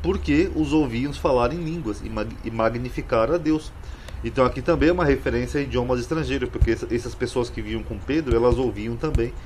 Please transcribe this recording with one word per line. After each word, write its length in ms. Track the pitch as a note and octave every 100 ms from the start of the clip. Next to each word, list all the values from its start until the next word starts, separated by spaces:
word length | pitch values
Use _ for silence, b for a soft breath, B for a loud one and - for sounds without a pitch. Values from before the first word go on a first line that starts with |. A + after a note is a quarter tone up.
porque 460 | E3 G3 - C#3+ F#3 D3+
os 160 | D3+
ouviam 400 | D#3 C#3 A#2 C#3+
falar 400 | C#3 E3 B2+ A#2+
em 100 | E3+
línguas 380 | D#3+ E3+ A2+ G2+ G#2+
e 40 |
mag-, 280 | A2 A2 - A2+
e 60 |
magnificar 800 | A2+ A2+ A#2 A#2+ - - A#2 A#2
a 60 | E3+
Deus." 360 | D3+ D#3 - - B B B B
Então 220 | A#2 A#2+ B2
aqui 160 | C3+
também 280 | B2+ D#3 D3
é 20 |
uma 140 | F3 D3+
referência 540 | C3+ C3+ A#2+ B2 D3
a 40 |
idiomas 360 | C3+ B2 B2 B2+
estrangeiros, 500 | A#2+ D#3+ C3 C3+ B2
porque 220 | A#2+ -
essa, 160 | A2+ -
essas 200 | A#2 A#2+
pessoas 360 | - B2 B2+ A#2+
que 120 | -
vinham 220 | G#2+ A2+
com 140 | G#2+ G#2
Pedro, 380 | - D3+ C#3 A2+
elas 220 | B2 A#2+
ouviam 380 | B2+ G#2 A2 A#2
também 380 | D#3 A#2+ A#2 B